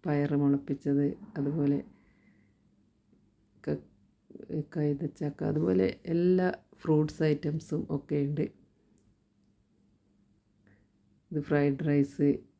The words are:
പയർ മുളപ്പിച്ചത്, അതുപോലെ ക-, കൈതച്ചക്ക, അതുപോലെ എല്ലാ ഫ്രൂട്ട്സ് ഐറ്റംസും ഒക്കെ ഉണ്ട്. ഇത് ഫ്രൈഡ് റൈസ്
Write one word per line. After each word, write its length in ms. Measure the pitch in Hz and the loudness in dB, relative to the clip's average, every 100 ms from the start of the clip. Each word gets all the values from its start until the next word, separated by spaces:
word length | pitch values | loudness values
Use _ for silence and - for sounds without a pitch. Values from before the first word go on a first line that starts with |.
| 180 | 0
പയർ 240 | 147 143 143 | 0 0 2
മുളപ്പിച്ചത്, 640 | 143 139 139 139 143 139 143 - - - | 2 2 -2 -6 0 0 0 -4 -12 -6
അതുപോലെ 400 | 139 160 143 143 - - _ _ _ _ _ _ _ _ _ _ _ _ _ _ _ _ | -4 0 0 0 -4 -20 _ _ _ _ _ _ _ _ _ _ _ _ _ _ _ _
ക-, 180 | - 147 - _ _ _ _ - - 160 147 165 | -6 -6 -6 _ _ _ _ -20 -8 -8 -6 -2
കൈതച്ചക്ക, 640 | 151 143 160 - 147 - 160 | 0 0 -4 -6 -8 -4 -4
അതുപോലെ 360 | 151 170 185 185 - - | 0 2 2 2 -2 -4
എല്ലാ 340 | 170 180 185 180 - _ - | 2 4 4 2 -2 _ -12
ഫ്രൂട്ട്സ് 400 | - 151 151 - 160 | 2 2 2 0 0
ഐറ്റംസും 520 | 147 151 156 - 151 - 147 | 2 -2 -4 -4 -6 -4 -6
ഒക്കെ 200 | - 147 143 | -4 -2 -2
ഉണ്ട്. 200 | 147 180 _ _ _ _ _ _ _ _ _ _ _ _ _ _ _ _ _ _ _ _ _ _ _ _ _ _ _ _ | -2 -4 _ _ _ _ _ _ _ _ _ _ _ _ _ _ _ _ _ _ _ _ _ _ _ _ _ _ _ _
ഇത് 100 | 156 143 | -8 0
ഫ്രൈഡ് 380 | 147 143 139 156 | 2 2 0 0
റൈസ് 420 | 143 139 - 143 - - | 2 0 2 0 0 -6